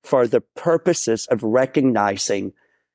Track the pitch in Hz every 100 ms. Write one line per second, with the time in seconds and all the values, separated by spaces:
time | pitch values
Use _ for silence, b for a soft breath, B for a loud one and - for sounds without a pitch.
0 | - 135 120 - - - 170 165 - 165
1 | - 113 - 117 110 120 131 156 135 110
2 | 101 101 - 101 98 _ _ _ _